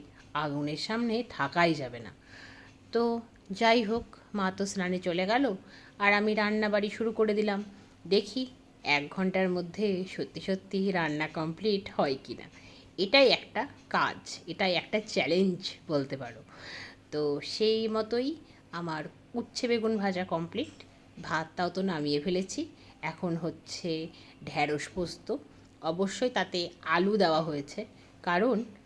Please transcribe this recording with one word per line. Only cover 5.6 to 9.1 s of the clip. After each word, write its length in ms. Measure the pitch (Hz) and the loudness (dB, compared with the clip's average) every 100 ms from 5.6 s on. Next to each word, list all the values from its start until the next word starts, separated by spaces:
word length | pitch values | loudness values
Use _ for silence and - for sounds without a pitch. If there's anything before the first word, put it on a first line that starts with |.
| - - - - | -6 -20 -20 0
আর 140 | 202 | 4
আমি 200 | 208 214 | 4 4
রান্নাবাড়ি 560 | 214 208 214 214 208 208 | 2 2 2 2 2 0
শুরু 220 | - 226 | -2 -2
করে 220 | 220 214 | 2 2
দিলাম। 300 | 208 208 196 208 - - - 175 | 4 2 0 -4 -12 -20 -20 2
দেখি 380 | 196 220 254 254 - - - | 2 2 -4 -6 -10 -20 -10
এক 260 | - 143 | 0 0
ঘন্টার 400 | 147 | 0